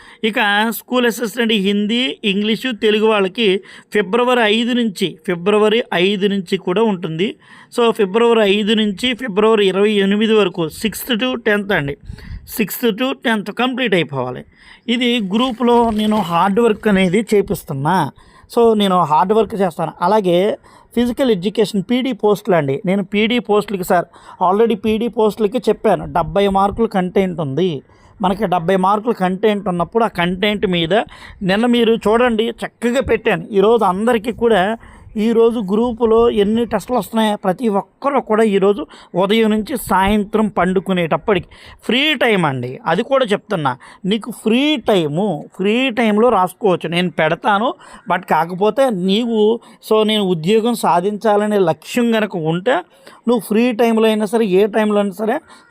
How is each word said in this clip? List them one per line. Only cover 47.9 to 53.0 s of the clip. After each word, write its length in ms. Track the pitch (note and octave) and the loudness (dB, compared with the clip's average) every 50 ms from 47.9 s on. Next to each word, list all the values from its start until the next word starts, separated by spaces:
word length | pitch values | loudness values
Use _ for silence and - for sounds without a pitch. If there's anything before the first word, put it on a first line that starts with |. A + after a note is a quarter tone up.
| - - - - F3 | -20 -12 -6 -4 -4
But 120 | F#3 F#3 | -4 -2
కాకపోతే 640 | - F#3 D#3 E3 E3+ F#3 E3+ G3+ G#3+ G#3+ A#3+ C4+ B3+ | 0 0 0 0 -2 -2 -2 0 0 2 2 0 0
నీవు, 680 | G#3+ F3 F3+ F#3+ F#3+ G#3+ B3 A#3 A3+ G#3+ G#3 G#3+ A#3 A3+ - - - _ - - | 0 -2 0 0 0 0 0 0 0 2 2 2 2 0 -6 -14 -20 _ -4 0
so, 160 | A3 G#3+ G#3+ | 0 2 2
నేను 160 | G#3+ A3 G#3 G3+ | 2 0 0 0
ఉద్యోగం 500 | F3+ F#3 D#3+ D#3 F#3 A3 A3+ G#3 A#3+ A#3 | 0 -2 0 0 2 2 2 2 0 -2
సాధించాలనే 840 | - - F3+ D#3+ F3 F3+ G#3 G#3+ F#3+ - A3 G3+ G#3 G#3+ G#3+ G#3+ | -2 0 0 0 0 0 -2 -4 -2 0 0 2 2 0 0 0
లక్ష్యం 540 | G3+ F#3 D#3+ D#3 - - - - B3 A#3+ A#3 | 2 2 0 -2 -4 -8 -6 -2 -2 0 0
కనుక 240 | A3+ A3 G#3+ G#3+ - | 0 0 -2 -2 -4
ఉంటే 360 | F3 D3+ D#3 E3 F3+ F#3 B3 C#4 F4+ F4+ - _ _ | -4 -2 -2 -2 -2 0 0 -2 -2 -4 -8 _ _